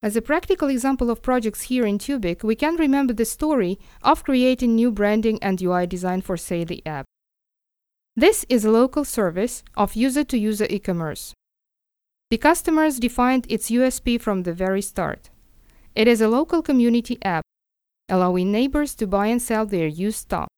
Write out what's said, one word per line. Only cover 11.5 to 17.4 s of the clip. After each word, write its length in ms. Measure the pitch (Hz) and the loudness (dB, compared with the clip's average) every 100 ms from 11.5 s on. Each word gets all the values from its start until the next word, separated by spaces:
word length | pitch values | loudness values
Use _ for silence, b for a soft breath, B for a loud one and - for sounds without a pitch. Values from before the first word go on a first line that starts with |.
| _ _ _ _ _ _ _ _ | _ _ _ _ _ _ _ _
The 80 | 226 | 2
customers 640 | 285 339 - 320 311 262 | 4 2 2 2 2 0
defined 480 | 240 - 247 262 233 | -4 0 2 2 -2
its 220 | 226 - | -6 -2
U 100 | 233 | 2
S 160 | 254 247 | 2 0
P 200 | - 233 | -2 -2
from 240 | 226 196 | -2 -2
the 100 | 180 | -2
very 280 | 170 185 190 | -4 -2 -2
start. 480 | 196 - 165 - - _ _ b b b b - | -4 -6 -6 -6 -14 _ _ b b b b 2
It 120 | 220 | 4
is 140 | 233 | 4
a 60 | 220 | 4
local 340 | 233 330 339 | 2 2 -2
community 560 | 320 269 233 233 233 247 | 2 2 4 2 -2 -6
app, 200 | 196 170 | -4 -4